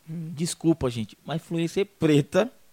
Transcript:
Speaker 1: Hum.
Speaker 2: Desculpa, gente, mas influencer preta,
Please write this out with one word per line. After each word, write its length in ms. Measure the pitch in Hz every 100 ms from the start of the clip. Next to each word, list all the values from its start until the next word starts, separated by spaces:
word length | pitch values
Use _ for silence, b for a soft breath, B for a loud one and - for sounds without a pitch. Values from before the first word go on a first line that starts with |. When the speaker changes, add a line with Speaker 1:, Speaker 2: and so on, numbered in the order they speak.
| -
Speaker 1:
Hum. 220 | 165 160
Speaker 2:
Desculpa, 560 | 139 165 - 160 160 131
gente, 260 | 117 107 -
mas 120 | - 160
influencer 460 | - 170 165 - 196
preta, 640 | - 160 147 139 180 226 - -